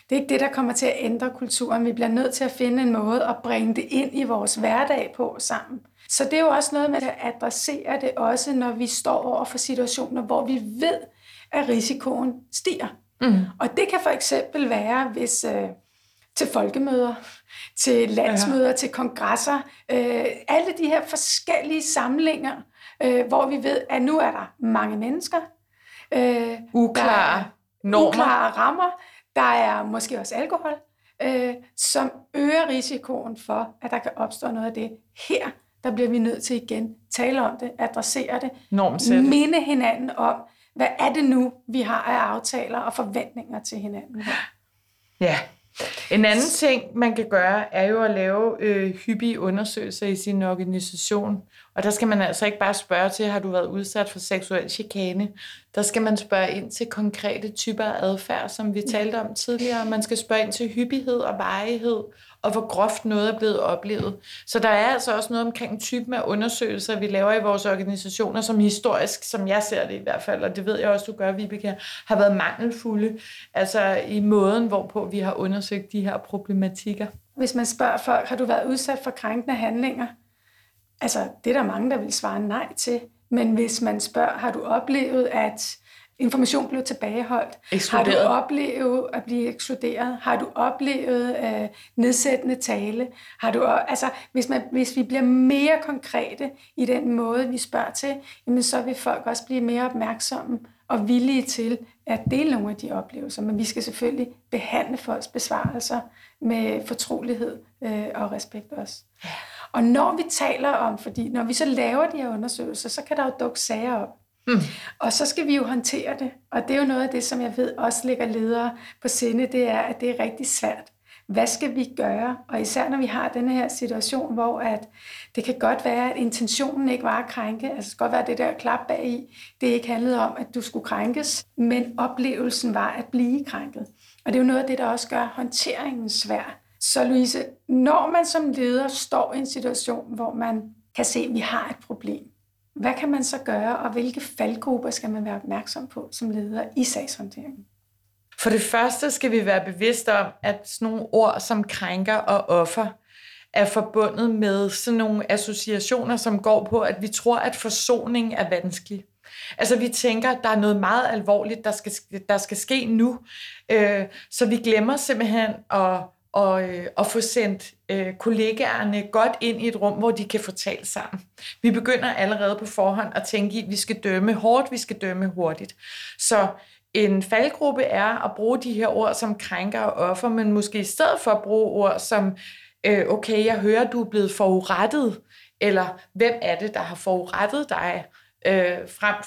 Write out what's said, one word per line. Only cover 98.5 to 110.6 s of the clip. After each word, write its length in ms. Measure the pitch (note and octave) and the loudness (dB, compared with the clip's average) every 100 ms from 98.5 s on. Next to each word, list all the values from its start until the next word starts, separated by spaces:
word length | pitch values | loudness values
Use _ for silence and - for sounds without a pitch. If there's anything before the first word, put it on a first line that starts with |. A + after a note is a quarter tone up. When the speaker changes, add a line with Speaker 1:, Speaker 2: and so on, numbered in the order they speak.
| B3 | 0
Speaker 1:
så 200 | A#3+ B3+ | 2 0
vil 120 | A#3+ | -2
folk 280 | B3+ - - - | -4 -4 -2 -4
også 200 | A#3 - | -6 -4
blive 140 | C4 | -2
mere 260 | A#3 A#3+ B3+ | 0 0 -2
opmærksomme 720 | B3 A3 A3+ - C4 - A#3+ - _ - | -2 -4 -4 -6 -6 -6 -8 -8 _ -4
og 200 | A#3+ G#3 | -2 2
villige 340 | B3 B3+ C4+ | 2 4 2
til 360 | B3+ - A3+ A#3+ - _ - | 0 -2 -2 -4 -6 _ -6
at 140 | A3+ - | -4 0
dele 200 | C4 D#4 | 0 2
nogle 200 | B3 G#3 | 0 -2
af 60 | G#3 | -6
de 160 | - | -6
oplevelser. 500 | - - B3+ C#4+ - | -8 -8 -10 -10 -6
Men 160 | G#3+ G#3 | -2 -2
vi 60 | |
skal 180 | A3 - | -2 -4
selvfølgelig 460 | A3+ A3 A#3+ C#4 B3 - _ | -6 -4 -2 -2 -4 -8 _
behandle 460 | A#3 - B3 - B3+ | -6 -2 -4 -2 -6
folks 320 | - - - | -6 -8 -6
besvarelser 720 | - - - - A#3+ - A#3+ - - - _ | -8 -4 -2 -2 -4 -4 -6 -8 -14 -20 _
med 460 | B3 A3+ A3 G#3+ - | -2 0 0 -2 -4
fortrolighed, 720 | A#3 - - A#3+ A3+ A#3 - - _ | -8 -6 -6 -4 -4 -4 -8 -16 _
øh, 220 | A3+ G#3+ G#3 | -6 -4 -6
og 180 | - G#3 | -6 -6
respekt 400 | G3+ - G#3+ - | -6 -10 -14 -14
også. 220 | - G3+ - - _ | -12 -12 -14 -20 _
Speaker 2:
Ja. 40 | F3 - - - - | -14 -14 -14 -18 -6
Speaker 1:
Og 100 | - | 2
når 320 | A#3 B3+ D4 D#4+ | 6 6 4 2
vi 60 | E4 | -2
taler 380 | - - B3 | -2 0 0